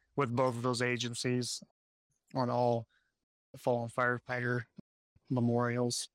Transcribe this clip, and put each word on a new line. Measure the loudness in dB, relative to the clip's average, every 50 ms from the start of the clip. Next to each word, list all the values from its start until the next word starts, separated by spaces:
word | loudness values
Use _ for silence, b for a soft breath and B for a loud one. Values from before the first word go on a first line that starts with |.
| _ _ _
with | -2 0 2 2
both | 4 4 2 2
of | 0
those | 0 0 0 2
agencies | 2 0 0 0 -2 -4 -6 -2 -2 0 0 0 0 -2 -6 -8 -10 _ _ _ _ _ _ _ _ _ _ _ _ _ -2
on | -2 0 0
all | 2 2 2 2 2 0 -2 -6 _ _ _ _ _ _ _ _ _ _ _ _ -20
fallen | -4 -2 0 0 0 -2 -4
firefighter | -2 0 2 2 0 0 -4 -6 -4 -2 -2 0 -2 -2 -4 -8 _ -20 -20 _ _ _ _ _ _ _ _ _
memorials. | 0 0 2 2 2 2 2 0 0 0 0 -2 -2 -4 -8 -10